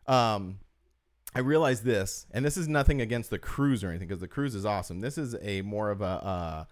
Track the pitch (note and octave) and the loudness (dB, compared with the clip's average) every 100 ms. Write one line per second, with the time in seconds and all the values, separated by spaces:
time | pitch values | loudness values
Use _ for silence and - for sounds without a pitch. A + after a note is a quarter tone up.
0 | - C3 A#2 G#2 F#2 F#2+ - _ _ _ | 2 4 4 2 -4 -10 -16 _ _ _
1 | _ _ - - B2+ D#3 D3+ B2+ A2+ G#2+ | _ _ -10 -2 2 4 4 2 2 2
2 | G2 - - - C#3+ E3 D#3 D3+ C#3 C#3+ | 0 -6 -6 -2 0 0 0 4 6 4
3 | A2+ A#2+ A2 G2+ - - C#3 B2+ G2 E2+ | 2 -2 -2 -6 -4 0 2 2 0 -4
4 | F2 F#2 F2+ - C#3 G#2+ G#2 G2+ F2 F#2 | -6 -6 -6 -4 -4 -2 0 -2 -2 -6
5 | A#2 C#3+ C#3 A#2 G2+ G2 G2 G#2 G#2+ G2 | -6 -4 -6 -6 -4 -4 -2 -2 -2 0
6 | G2 F#2+ G2 F#2 E2+ D#2 D#2 | -2 -2 -2 -2 -4 -6 -10